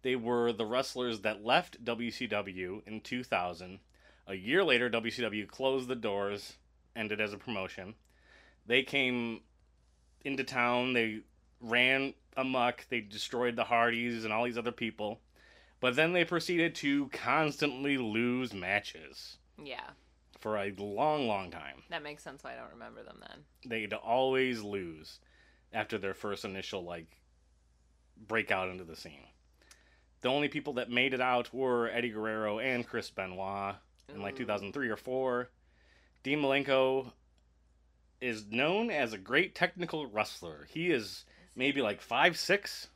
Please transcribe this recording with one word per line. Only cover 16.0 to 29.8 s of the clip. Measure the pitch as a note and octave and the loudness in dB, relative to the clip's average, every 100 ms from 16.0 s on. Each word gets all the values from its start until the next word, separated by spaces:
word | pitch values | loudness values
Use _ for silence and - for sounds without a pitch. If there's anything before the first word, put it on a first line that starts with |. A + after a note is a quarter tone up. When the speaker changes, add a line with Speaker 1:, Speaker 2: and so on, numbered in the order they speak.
| D#3+ | 4
Speaker 1:
they | F3+ | 4
proceeded | E3 F3 D#3+ F3 E3 E3 | 4 2 2 2 2 2
to | D3 C#3+ C3 | 2 2 0
constantly | - A#2 C#3+ D#3 C#3+ D3 B2+ C#3+ C#3 | -4 2 4 2 0 -2 0 0 0
lose | A#2 G#2+ A#2+ B2 B2+ | 2 2 2 0 -2
matches. | G2 F2+ G2+ - E2 D2+ C#2 - - _ - | -4 0 0 0 -14 -16 -16 -18 -20 _ -18
Speaker 2:
Yeah. | D3 B2 - - _ _ _ - | -12 -10 -12 -16 _ _ _ -10
Speaker 1:
For | A2 G#2+ | -4 -2
a | G2+ F#2+ | -2 -6
long, | G2+ G2+ D3+ D3+ B2 | -6 0 2 4 2
long | G2+ F#2 | 0 -2
time. | E2 C#2+ C2+ - | -10 -12 -14 -10
Speaker 2:
That | E3+ | -8
makes | D3 D3 | -8 -12
sense | E3 C#3 | -14 -14
why | C3 | -14
I | B2 | -12
don't | A#2 | -14
remember | A#2 A2+ A2+ | -16 -16 -16
them | A2 - - | -18 -18 -18
then. | - D3 _ B2+ | -20 -20 _ -6
Speaker 1:
They'd | A2+ G#2 | -4 -2
always | G#2 - B2 C3 C3 C3 A#2 | -6 2 4 6 4 4 2
lose | G#2 G2+ F2 D#2+ D#2 - _ _ _ _ _ | -2 -4 -6 -10 -16 -20 _ _ _ _ _
after | A2+ G#2+ G#2+ | -4 -2 -2
their | G2 | -4
first | F#2+ G#2+ G2 G#2 | -4 -6 -4 -6
initial, | F#2+ - G2 | -6 -6 -6
like, | F2 F2 E2 _ _ _ _ _ _ _ _ _ _ - G#2 | -6 -10 -12 _ _ _ _ _ _ _ _ _ _ -20 -2
breakout | A2 G#2 G2 F#2 | -2 2 0 0
into | F#2 | -6
the | E2+ D#2+ | -12 -14
scene. | - C#2+ - _ _ _ _ - | -16 -18 -20 _ _ _ _ -20